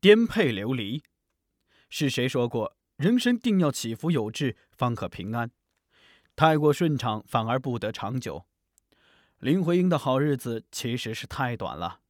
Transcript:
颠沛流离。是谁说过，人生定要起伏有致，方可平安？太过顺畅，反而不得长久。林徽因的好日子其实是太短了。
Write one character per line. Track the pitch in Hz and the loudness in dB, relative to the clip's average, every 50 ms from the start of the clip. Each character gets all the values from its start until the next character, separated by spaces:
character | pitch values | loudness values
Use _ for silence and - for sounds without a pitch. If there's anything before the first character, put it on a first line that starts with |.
颠 | - 185 214 220 233 | 10 8 8 8 6
沛 | 220 - 214 202 139 113 | 2 2 0 2 2 0
流 | 95 101 113 131 | -2 -2 -4 -4
离。 | 127 107 98 117 147 - _ _ _ _ _ _ _ _ _ _ _ _ _ _ _ _ _ | -4 -4 -4 -6 -8 -8 _ _ _ _ _ _ _ _ _ _ _ _ _ _ _ _ _
是 | - - 156 139 | -6 -2 -2 0
谁 | 123 - 123 127 | 0 0 -2 0
说 | - 127 120 120 | 0 0 -2 0
过， | - 120 110 - _ _ _ _ _ | 0 -2 -4 -4 _ _ _ _ _
人 | _ 139 180 233 247 | _ 0 2 2 4
生 | - 240 247 226 | 2 2 0 2
定 | _ 247 208 190 | _ 2 4 4
要 | 175 147 | 4 2
起 | 127 - - 117 113 | 2 -2 -6 -6 -6
伏 | - - 160 | -4 -2 0
有 | 175 139 110 107 | 0 0 0 -2
致， | 113 - 147 131 110 _ _ _ _ | -4 -2 -4 -4 -4 _ _ _ _
方 | _ - 123 120 | _ -2 -2 -2
可 | 110 - 90 | -2 -6 -8
平 | - - 87 98 110 | -8 -10 -10 -8 -6
安？ | 117 117 117 _ _ _ _ _ _ _ _ _ _ _ _ _ _ _ _ _ | -6 -6 -6 _ _ _ _ _ _ _ _ _ _ _ _ _ _ _ _ _
太 | - 151 160 160 | 2 4 4 4
过 | 151 147 151 143 | 4 4 2 2
顺 | - 180 165 151 | 2 2 0 0
畅， | 127 - 127 110 107 - | 0 -2 -4 -4 -4 -8
反 | _ - 120 113 | _ -2 -2 0
而 | 110 120 135 | 0 -2 -2
不 | 131 135 123 117 | -2 -2 -6 -4
得 | - 107 113 | -4 -6 -6
长 | - - 101 127 127 | -6 -8 -6 -6 -6
久。 | 113 - 73 73 - _ _ _ _ _ _ _ _ _ _ _ _ _ _ _ _ _ _ _ | -8 -8 -10 -10 -14 _ _ _ _ _ _ _ _ _ _ _ _ _ _ _ _ _ _ _
林 | - 123 151 190 180 | 0 0 2 2 2
徽 | 156 175 180 | 2 2 2
因 | 180 185 | 4 4
的 | 175 147 | 2 0
好 | - 139 127 131 | 0 0 0 0
日 | 143 151 143 | 2 0 0
子 | 131 - 123 117 113 - _ | -2 -2 -6 -8 -8 -8 _
其 | - - - 123 117 | -14 -8 -6 -4 -4
实 | 123 - 113 110 | -4 -4 -6 -8
是 | - - | -8 -10
太 | 120 - - 139 127 120 | -12 -6 -4 -4 -4 -4
短 | 101 104 80 60 | -4 -6 -8 -6
了。 | 76 87 87 - - _ _ | -6 -8 -8 -8 -10 _ _